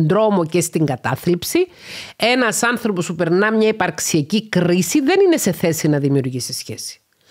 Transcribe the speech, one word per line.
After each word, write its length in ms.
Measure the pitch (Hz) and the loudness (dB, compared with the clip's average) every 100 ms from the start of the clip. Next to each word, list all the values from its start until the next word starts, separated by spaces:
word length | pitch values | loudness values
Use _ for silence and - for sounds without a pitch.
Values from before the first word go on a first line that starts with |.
| 156 | 2
τρόμο 380 | 202 220 190 | 4 2 2
και 160 | 160 180 | 0 0
στην 240 | 160 160 | 0 0
κατάθλιψη, 840 | 143 123 131 135 175 175 - 339 370 - - - - | -2 -2 -4 -2 -2 -2 0 -2 -2 -6 -18 -18 -14
ένας 480 | - 233 254 226 - | -2 0 2 0 0
άνθρωπος 440 | 240 233 220 180 165 | 0 0 -2 -2 -4
που 80 | |
περνά 360 | 165 160 180 214 | -2 0 2 2
μια 160 | 220 220 | 2 2
υπαρξιακή 840 | 220 180 156 - 165 139 208 - | 0 -2 -2 -2 0 0 -2 0
κρίση, 520 | 180 170 180 - 311 | 0 2 2 2 0
δεν 180 | 269 392 | 2 4
είναι 180 | 381 320 | 4 2
σε 140 | 196 | 0
θέση 360 | - 170 156 151 | 0 -2 0 0
να 120 | 143 | 2
δημιουργήσει 540 | 139 139 127 127 - | 2 0 0 -6 -8
σχέση. 440 | - - 104 - - _ _ _ | -10 -12 -12 -14 -16 _ _ _